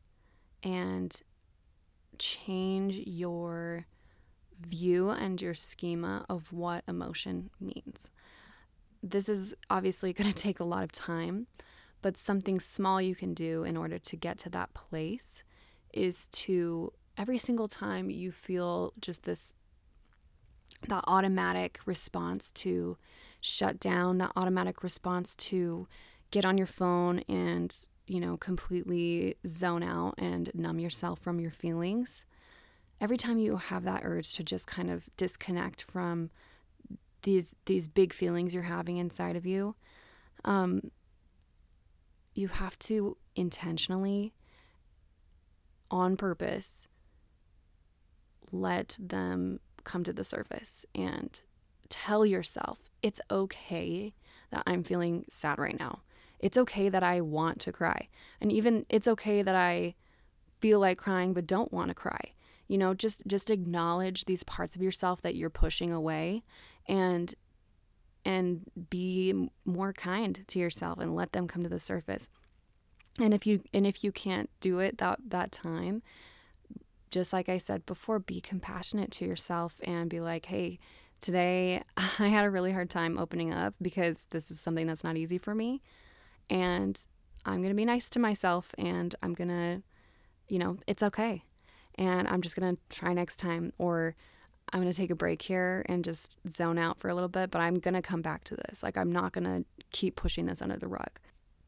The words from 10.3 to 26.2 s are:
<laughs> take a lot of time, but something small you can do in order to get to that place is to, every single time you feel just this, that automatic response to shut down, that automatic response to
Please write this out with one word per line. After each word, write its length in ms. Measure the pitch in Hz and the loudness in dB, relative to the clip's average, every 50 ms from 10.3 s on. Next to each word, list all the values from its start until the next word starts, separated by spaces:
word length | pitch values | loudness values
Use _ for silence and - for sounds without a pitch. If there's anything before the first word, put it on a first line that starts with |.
| 190 | 2
<laughs> 0 | |
take 260 | - - 202 190 - | 2 0 -2 -2 0
a 60 | 175 | -2
lot 180 | 170 170 190 190 | -2 0 -2 -2
of 80 | 160 - | -4 -4
time, 540 | - - - 170 165 165 170 180 202 240 - _ - - - - - - - - - - | -8 -6 -4 -4 -2 -2 -4 -4 -6 -6 -8 _ -20 -20 -20 -20 -20 -20 -20 -20 -4 -4
but 140 | 196 185 | -2 0
something 420 | - - - 202 196 190 - 190 185 | 0 0 2 2 2 2 2 0 2
small 420 | - - - - 196 190 190 190 | 2 0 2 2 4 4 4 4
you 140 | 190 190 180 | 2 0 -2
can 200 | - - 180 170 | -2 -4 -6 -4
do 300 | - 165 165 160 160 165 | -4 -2 -2 -2 -2 -2
in 120 | 165 165 | -2 -2
order 220 | 160 165 160 165 175 | -2 -4 -4 -6 -4
to 180 | - - - | -6 -6 -6
get 220 | 165 - 170 180 - | -4 -6 -6 -6 -6
to 120 | - 175 | -8 -8
that 240 | 175 180 - - - | -6 -6 -6 -6 -8
place 720 | - - - - 160 160 160 208 254 - - - - - _ _ - - - - _ _ - - | -16 -12 -8 -6 -4 -4 -4 -6 -6 -8 -8 -8 -8 -10 _ _ -20 -20 -20 -20 _ _ -10 -2
is 360 | - 190 180 175 - - - | 0 0 0 0 0 -4 -2
to, 640 | - - - - 190 180 175 170 165 165 170 - - _ _ _ _ | -2 -4 0 2 2 2 2 0 -2 -2 -4 -6 -8 _ _ _ _
every 220 | - 202 226 254 233 | -6 -2 -2 0 0
single 300 | - - 240 226 220 214 | 2 0 0 0 0 -2
time 420 | - - 196 208 190 185 185 190 | -2 -4 -4 -4 -4 -2 -4 -4
you 220 | - - 180 185 170 | -4 -4 -6 -6 -8
feel 600 | - - - 185 180 175 175 175 175 - - - 226 | -8 -6 -2 -2 0 0 0 0 0 -2 -4 -6 -8
just 220 | - - 170 - - | -8 -8 -8 -6 -4
this, 320 | 180 180 - - - - - _ _ _ _ _ - _ - - _ _ _ _ - _ _ - - - - - - - - - - | -4 -2 -2 -2 -4 -6 -10 _ _ _ _ _ -20 _ -20 -20 _ _ _ _ -20 _ _ -20 -20 -20 -20 -18 -16 -16 -12 -4 -2
that 160 | 208 185 - | -2 -2 2
automatic 760 | - 180 190 190 190 190 185 180 180 180 180 180 175 - - - | 4 4 4 4 4 2 2 2 0 0 0 -2 -4 -6 -8 -6
response 640 | - 180 - - - - 175 175 175 - 190 - - - | -4 -2 -2 -2 -2 -2 -4 -4 -4 -4 -4 -4 -4 -4
to 460 | - - 190 180 - 170 - 180 - _ - - - - - - _ | -4 -4 -2 -2 -2 -2 -4 -6 -8 _ -20 -20 -20 -20 -20 -18 _
shut 400 | - - - - 202 196 190 185 | -4 -4 -2 0 0 0 0 0
down, 380 | - 190 180 180 180 180 185 185 | 0 0 2 2 2 2 2 2
that 140 | 180 - - | 0 0 0
automatic 460 | - 185 185 185 185 180 185 180 - - | 0 2 2 2 2 2 -2 -4 -4 -6
response 520 | 180 - - - 185 180 180 180 - - | -6 -6 -4 -2 -2 -2 0 0 -2 -2
to 520 | - - - - 185 175 170 165 175 180 - - - - - - - | -2 -2 -2 0 0 0 0 -2 -4 -8 -12 -14 -20 -20 -20 -20 -20